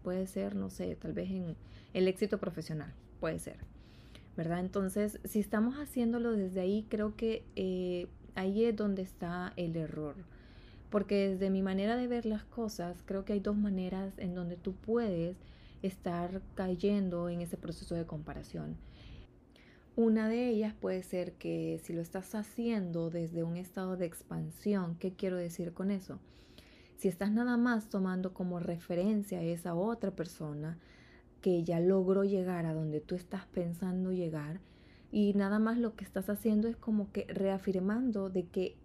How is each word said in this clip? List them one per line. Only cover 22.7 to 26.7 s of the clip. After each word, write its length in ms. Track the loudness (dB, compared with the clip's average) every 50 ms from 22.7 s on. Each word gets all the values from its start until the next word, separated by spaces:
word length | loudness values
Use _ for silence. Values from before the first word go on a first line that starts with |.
| 2 0 0 0 0 0 -2 0
desde 340 | 0 -2 -2 -2 -2 -2 -2
un 140 | 0 -2 -4
estado 400 | -6 -8 -6 -6 -4 -2 -2 -2
de 80 | -2
expansión, 880 | -4 -4 -8 -12 -8 -6 -4 -4 -6 -8 -4 0 2 2 2 2 0 -2
¿qué 160 | -2 -4 -4 -4
quiero 220 | -2 -2 0 0
decir 380 | 0 -2 -4 -4 -4 -6 -6 -4
con 180 | -2 -2 0
eso? 260 | 0 -2 -2 -8 -14 -14 -14 -18 -20 -20 -20 -20 -20 -20 -20 -20